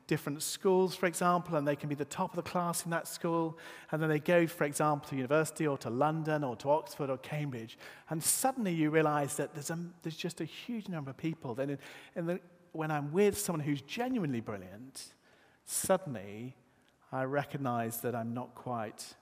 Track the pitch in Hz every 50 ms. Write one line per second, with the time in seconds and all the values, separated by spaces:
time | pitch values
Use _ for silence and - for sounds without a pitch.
0 | _ - 160 151 - 156 143 156 147 - - - - 196 185 185 185 185 156 -
1 | - 180 170 - 185 175 175 180 175 - 170 151 143 147 147 143 - 151 147 139
2 | 147 - - - 190 175 - 175 160 - - 180 175 175 170 165 - 165 165 165
3 | - - - - - 170 165 165 165 160 160 - - - - - - - - 156
4 | 160 156 156 151 143 - 175 175 170 160 - - 160 147 143 - 156 151 151 143
5 | - - 139 135 131 123 143 156 160 151 - - 165 151 139 131 - 123 113 123
6 | 143 151 156 160 156 156 156 151 147 131 117 104 - 143 147 156 156 - - -
7 | 151 131 135 127 - - 156 151 151 143 123 117 113 117 - - - - - -
8 | - - 156 165 156 - - - - 262 262 269 226 190 170 165 151 151 151 160
9 | 156 151 151 147 147 135 - - 147 - - 151 139 - 165 165 175 170 175 -
10 | - 170 156 - - 175 - - 170 156 - - - - 240 226 196 190 180 160
11 | 143 135 135 - - 160 160 - - 135 113 120 135 143 143 135 - - - -
12 | - - _ 202 175 165 175 190 - - - - - _ _ 160 156 156 156 147
13 | 143 143 147 185 208 208 196 202 - - 175 160 147 147 147 139 - - - 233
14 | 240 254 262 240 185 147 131 117 110 117 110 98 92 92 95 104 123 135 - -
15 | - - - _ _ _ _ _ _ _ _ _ _ - - - - - 190 180
16 | 185 151 131 104 92 101 101 107 117 127 131 _ _ _ _ _ _ _ _ _
17 | _ _ - 131 131 131 135 143 139 - - 143 139 131 120 117 117 113 110 -
18 | - 127 117 120 113 117 117 123 123 120 - - - 131 123 117 110 107 - -
19 | - - - -